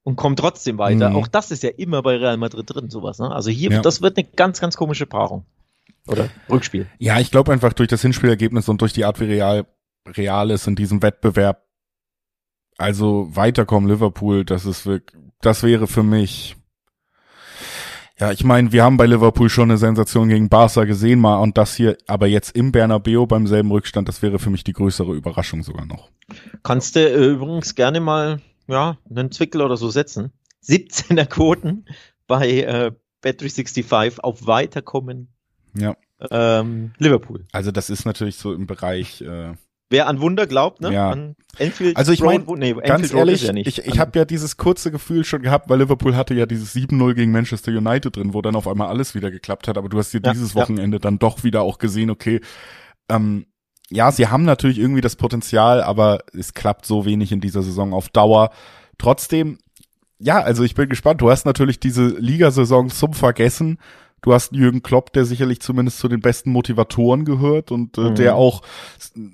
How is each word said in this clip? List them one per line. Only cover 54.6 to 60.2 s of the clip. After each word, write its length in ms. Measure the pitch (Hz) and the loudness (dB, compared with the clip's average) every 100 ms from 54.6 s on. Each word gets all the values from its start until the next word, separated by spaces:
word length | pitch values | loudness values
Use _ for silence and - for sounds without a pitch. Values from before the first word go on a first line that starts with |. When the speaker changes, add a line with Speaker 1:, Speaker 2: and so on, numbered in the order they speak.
| 139 120 | 2 2
Speaker 2:
irgendwie 220 | 123 135 | 0 0
das 140 | 120 - | -2 -2
Potenzial, 680 | 123 120 - 110 113 123 | -4 -4 -2 4 4 4
aber 400 | 98 104 107 101 - | 2 2 2 2 -4
es 220 | 90 - - | -14 -14 -6
klappt 320 | 107 101 - | -4 -4 -2
so 180 | 107 104 | -2 0
wenig 260 | 104 101 | -2 -2
in 80 | 101 | -4
dieser 220 | 98 95 | -4 -4
Saison 320 | 95 92 98 | -4 -4 -4
auf 160 | 95 - | -4 -2
Dauer. 400 | 110 107 110 110 - - - _ - | 4 6 6 4 -2 -20 -20 _ -6
Trotzdem, 640 | 120 139 - 160 156 - _ _ _ _ _ | -2 0 0 -2 -2 -6 _ _ _ _ _
ja, 240 | _ | _